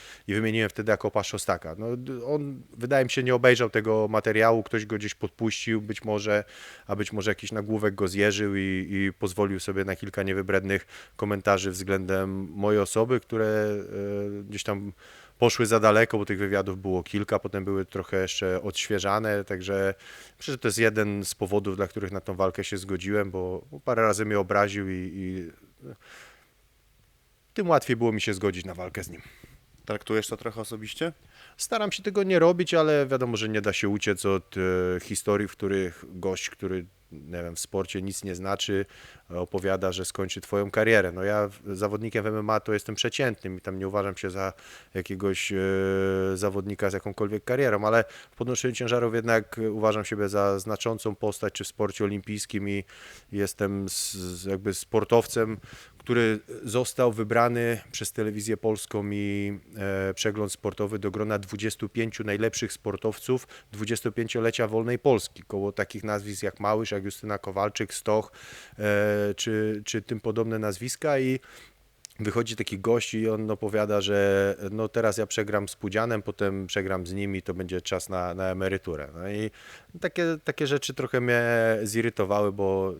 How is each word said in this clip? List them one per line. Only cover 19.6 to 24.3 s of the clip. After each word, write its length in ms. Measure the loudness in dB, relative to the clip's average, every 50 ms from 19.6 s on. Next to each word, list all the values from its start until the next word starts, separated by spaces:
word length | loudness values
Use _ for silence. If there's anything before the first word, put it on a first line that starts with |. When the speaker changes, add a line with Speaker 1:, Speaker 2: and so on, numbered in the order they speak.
| -4 -2 0 0 2 0 0 -2 -8 -20 -20 -20 -20 -20 -18 -12
Speaker 1:
myślę, 140 | -8 -8 -6
że 60 | -2
to 100 | -2 0
jest 100 | 2 4
jeden 460 | 4 4 4 4 2 0 0 -2 -4
z 100 | -6 -6
powodów, 420 | -4 -2 0 0 0 0 0 -2
dla 120 | -2 -2 -4
których 240 | -4 -4 -6 -6 -6
na 80 | -6
tą 140 | -6 -6 -2
walkę 300 | 0 0 0 0 -2 -4
się 120 | -4 -6
zgodziłem, 540 | -6 -4 -4 -4 -4 -2 0 0 0 0 0
bo, 340 | -2 -4 -4 -4 -4 -6 -8 -12
bo 100 | -16 -6
parę 220 | -4 0 2 4 6
razy 220 | 6 4 4 0
mnie 140 | 2